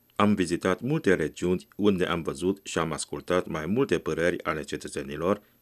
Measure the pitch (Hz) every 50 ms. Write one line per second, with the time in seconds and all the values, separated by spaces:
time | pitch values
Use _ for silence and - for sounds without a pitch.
0 | _ _ _ - 104 104 104 92 90 80 85 - - 95 92 - 113 131 151 160
1 | - 101 90 78 80 73 - - 90 90 92 87 - - _ - 101 104 98 87
2 | 90 - 87 85 78 71 69 67 85 92 98 - _ - - 90 80 80 76 69
3 | - - - 76 - - 87 90 85 - 82 78 78 85 104 127 139 - 87 80
4 | - 78 78 80 82 87 87 - - 87 80 78 71 - 80 73 - 78 - 76
5 | 69 69 71 73 82 92 104 - - _ _ _